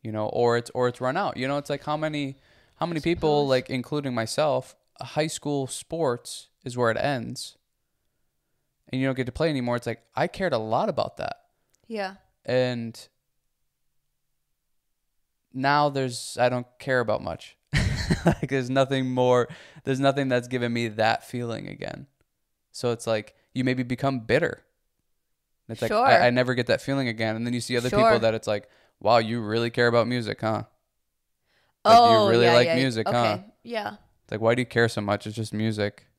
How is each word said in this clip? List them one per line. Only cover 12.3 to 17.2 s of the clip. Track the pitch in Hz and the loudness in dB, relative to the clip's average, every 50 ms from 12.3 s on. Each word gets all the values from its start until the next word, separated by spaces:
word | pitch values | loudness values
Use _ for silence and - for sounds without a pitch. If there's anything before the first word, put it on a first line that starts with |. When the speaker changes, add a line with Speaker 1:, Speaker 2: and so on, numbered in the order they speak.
| _ _ _ | _ _ _
Speaker 1:
And | - 123 127 127 123 123 120 117 117 113 - - _ _ _ _ _ _ _ _ _ _ _ _ _ _ _ _ _ _ _ _ _ _ _ _ _ _ _ _ _ _ _ _ _ _ _ _ _ _ _ _ _ _ _ _ _ _ _ _ _ _ | -2 0 0 0 0 -2 -6 -8 -10 -12 -14 -20 _ _ _ _ _ _ _ _ _ _ _ _ _ _ _ _ _ _ _ _ _ _ _ _ _ _ _ _ _ _ _ _ _ _ _ _ _ _ _ _ _ _ _ _ _ _ _ _ _ _
now | 131 131 139 143 147 147 147 | -2 2 2 4 4 4 2
there's, | 139 135 135 127 120 117 - - - - | 2 0 -2 -2 -4 -8 -12 -10 -2 0
I | 120 123 | 2 2
don't | 127 123 120 _ _ _ | 2 -2 -6 _ _ _
care | - 139 131 127 | -4 0 0 0
about | 120 110 104 - | 2 0 -2 -2